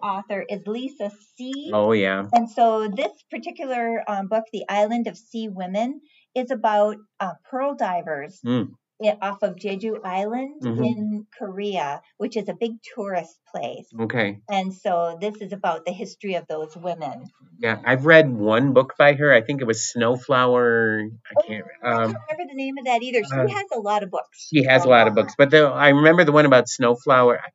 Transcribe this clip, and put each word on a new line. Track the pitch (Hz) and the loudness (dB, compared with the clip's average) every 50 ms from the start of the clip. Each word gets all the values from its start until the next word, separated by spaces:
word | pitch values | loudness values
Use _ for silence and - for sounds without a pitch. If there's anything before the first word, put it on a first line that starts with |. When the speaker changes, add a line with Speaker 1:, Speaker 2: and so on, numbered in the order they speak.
| - | -6
Speaker 1:
author | 208 190 196 202 - 208 196 - - | -6 -6 -6 -8 -8 -8 -8 -6 -8
is | 208 190 - 202 | -10 -10 -8 -8
Lisa | 214 240 262 269 - - 208 208 - _ _ _ _ | -8 -6 -8 -10 -8 -8 -10 -10 -10 _ _ _ _
See. | - 247 262 269 277 294 - 104 | -14 -12 -10 -10 -10 -8 -4 0
Speaker 2:
Oh, | 107 104 107 113 | 0 2 2 2
yeah. | 107 95 95 95 98 98 104 240 | 2 0 0 -2 -2 -2 0 0
Speaker 1:
And | 233 226 226 | 0 0 0
so | - 254 233 226 220 220 214 208 | 0 2 2 2 2 0 -2 -4
this | 196 247 302 415 - _ _ _ | -4 -4 -6 -6 -8 _ _ _
particular, | - 240 320 349 339 - 311 262 254 240 233 233 233 226 - - | -16 -14 -12 -12 -12 -10 -8 -6 -4 -4 -4 -4 -4 -6 -6 -6
um, | 208 196 196 190 | -6 -6 -4 -2
book, | 220 226 220 - | -4 -4 -4 -6
The | - 196 - - | -10 -10 -8 -4
Island | 196 208 214 208 240 240 233 - | 0 0 2 2 0 -2 -4 -4
of | 175 - | -8 -12
Sea | - _ - 226 220 214 | -16 _ -10 -10 -8 -8
Women, | 190 185 180 175 185 208 233 254 294 294 - _ _ _ _ _ - | -8 -8 -8 -6 -4 -4 -4 -4 -6 -10 -14 _ _ _ _ _ -8
is | 254 247 240 | -6 -4 -4
about, | 262 220 233 220 214 208 208 214 208 - - _ _ - | -4 -2 0 2 2 4 2 2 0 -4 -12 _ _ -8
uh, | 196 185 170 - _ _ | -8 -8 -8 -10 _ _
pearl | 262 254 269 285 277 | -6 -4 -4 -4 -4
divers | - 240 190 180 175 165 165 156 143 143 151 - _ - | -2 -4 -2 -2 -4 -4 -4 -6 -6 -8 -10 -14 _ -4
Speaker 2:
Mm. | - - 123 - - - - _ _ _ - 214 | -2 -2 -2 -2 -4 -8 -16 _ _ _ -4 -2
Speaker 1:
i-, | 208 208 208 | -2 -2 -2
off | 196 202 202 196 | -4 -8 -4 -4
of | 208 196 180 | -4 -4 -4
Jeju | - - 202 196 190 220 220 214 - - | -6 -8 -8 -8 -6 -6 -6 -8 -8 -8
Island | 185 180 190 202 214 233 254 269 277 302 302 | -6 -4 -4 -4 -4 -4 -6 -8 -10 -10 -8
Speaker 2:
Mm-hmm. | 254 240 226 233 226 | -6 -4 -4 -2 -2
Speaker 1:
in | 240 240 214 214 214 214 208 214 - _ - | -2 -2 -4 -4 -6 -6 -6 -10 -14 _ -14
Korea, | 220 196 185 196 202 208 196 175 147 139 143 165 - _ _ - | -14 -12 -10 -8 -6 -6 -4 -4 -4 -4 -6 -10 -12 _ _ -10
which | - - - 220 | -8 -6 -6 -6
is | 196 208 | -6 -6
a | 185 | -6
big | 175 233 233 233 226 - - - | -6 -6 -6 -6 -10 -16 -16 -12
tourist | 247 202 196 190 175 160 - - _ _ _ | -10 -8 -6 -6 -6 -6 -8 -12 _ _ _
place. | - 180 143 120 - - - _ - 113 | -10 -10 -8 -8 -10 -12 -16 _ -10 -8
Speaker 2:
Okay. | 113 107 - 120 107 101 104 104 _ - | -8 -4 -2 -2 -2 -2 -4 -8 _ -6
Speaker 1:
And | 202 196 185 190 190 | -4 -4 -4 -4 -8
so | - - 202 180 170 170 170 165 165 | -6 -4 -2 -2 -2 -2 -4 -4 -6
this | 190 214 208 214 | -8 -8 -8 -10
is | 208 185 202 | -12 -12 -10
about | 196 - 185 160 165 - | -6 -4 -4 -4 -4 -6
the | 175 | -8
history | 185 185 226 190 - - - 202 180 | -8 -8 -10 -14 -14 -12 -8 -6 -6
of | 170 165 - | -6 -6 -6
those | 160 156 156 156 - 175 | -8 -8 -8 -10 -12 -10
women. | 165 180 170 165 156 135 120 - - - - _ _ _ _ - | -8 -8 -8 -6 -8 -10 -10 -12 -16 -20 -20 _ _ _ _ -6
Speaker 2:
Yeah, | 117 113 110 107 - | -4 -4 -4 -2 0
I've | 120 127 131 139 | 0 0 2 4
read | 160 165 160 156 139 | 8 8 8 8 6
one | 123 107 104 107 110 117 135 143 123 | 2 0 0 2 2 2 2 4 4
book | 123 131 131 - - | 4 2 2 2 4
by | 147 143 147 | 4 4 4
her. | 139 147 147 131 | 4 4 4 4
I | 113 | 4
think | 110 127 143 135 | 4 2 -2 -4
it | 131 | -2
was | 113 110 110 - - | -2 -2 -2 -4 -6
Snowflower. | - 120 117 117 127 127 - - 131 127 127 123 123 123 120 117 117 117 113 110 107 107 107 110 110 110 - - | -2 0 0 0 0 -2 -2 0 2 2 4 4 4 4 2 2 2 2 2 2 0 -2 -4 -6 -10 -16 -20 -2
I | - 101 | 0 0
Speaker 1:
Oh, | - - | 0 0
Speaker 2:
can't, | 107 104 - - - - 120 | -4 -10 -10 -14 -16 -8 -4
Speaker 1:
I | 120 | -2
can't | 117 113 113 110 | 0 0 0 -2
Speaker 2:
um, | 110 110 - - | -2 -6 -8 -8
Speaker 1:
remember | 311 330 359 277 | -8 -8 -8 -10
the | 277 | -10
name | 269 269 269 269 277 | -8 -8 -8 -8 -6
of | 240 | -2
that | 254 240 233 | -2 -2 -2
either. | 240 254 247 233 202 | -2 -2 -2 -2 -2
She | 135 135 | -2 -2
Speaker 2:
uh, | 135 131 - | -2 -2 -2
Speaker 1:
has | - 403 403 392 277 | -2 -4 -6 -6 -8
a | 233 | -6
lot | 202 202 208 208 202 | -4 -2 -2 -2 -2
of | 185 | -4
books. | - - - - _ - - - 156 | -6 -8 -10 -10 _ -20 -8 0 0
Speaker 2:
she | 147 127 | 2 4
has | 127 131 131 | 4 4 4
a | 135 | 6
Speaker 1:
Um, | 131 | 6
Speaker 2:
lot | 123 117 110 110 | 6 6 6 6
of | 104 | 4
books, | 110 107 - - - | 2 0 0 2 2
but | 143 139 | 4 6
the, | 151 156 151 139 | 6 6 6 4
I | - 135 143 147 | 4 4 4 4
remember | 139 143 151 156 165 175 175 | 6 6 6 6 6 6 6
the | 147 | 6
one | 147 151 151 | 6 6 6
about | 143 131 123 120 - | 8 6 6 6 4
Snowflower. | - - 127 120 120 120 - 147 131 127 123 120 117 - | 0 0 2 2 2 2 2 2 4 6 6 4 4 2
I | - - | -2 -10